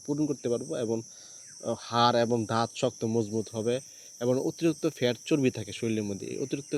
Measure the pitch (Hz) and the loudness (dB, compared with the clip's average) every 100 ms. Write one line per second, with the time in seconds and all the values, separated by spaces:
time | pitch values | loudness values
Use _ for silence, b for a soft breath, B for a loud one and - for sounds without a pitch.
0 | - 147 151 135 127 120 139 156 113 113 | -6 -2 0 0 -2 -2 -2 -4 -2 -2
1 | 113 B B B B B - 113 - 117 | -4 B B B B B -6 -6 -2 4
2 | 120 120 117 120 104 113 117 - 127 - | 6 6 4 2 2 0 0 0 -2 -2
3 | 117 113 104 110 104 113 110 123 - B | -2 0 0 -2 -4 -2 -2 -2 -4 B
4 | B B 120 127 156 - 165 156 165 - | B B 0 2 0 0 0 0 -2 0
5 | 123 120 - 156 127 - 101 98 117 110 | 0 0 0 2 2 0 -6 -4 -2 0
6 | 104 98 117 127 131 143 143 | -2 -4 -6 -4 -4 -4 -4